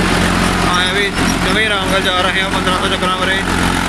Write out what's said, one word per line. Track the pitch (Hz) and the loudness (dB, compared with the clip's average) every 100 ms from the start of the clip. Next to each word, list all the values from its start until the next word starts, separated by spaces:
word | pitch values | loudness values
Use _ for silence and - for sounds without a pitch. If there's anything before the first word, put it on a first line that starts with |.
| - - - - - - 175 180 | 2 2 2 2 0 0 0 2
ਐਂ | 180 | 0
ਵੀ | 190 196 196 - - 185 | 0 0 0 -2 0 0
ਜਮਾਂ | 196 | 0
ਹੀ | 214 | 0
ਆਰਾਮ | 202 185 | 0 0
ਨਾਲ | 190 | 0
ਜਾ | 190 180 | 0 0
ਰਹੇ | 185 185 | 0 0
ਆ | 190 | -2
ਪੰਦਰਾਂ | 190 185 185 | -2 0 0
ਸੌ | 190 | -2
ਚੱਕਰਾਂ | 185 185 185 | -2 -2 0
ਵਰੇ। | 185 190 180 90 87 87 | 0 0 0 0 0 0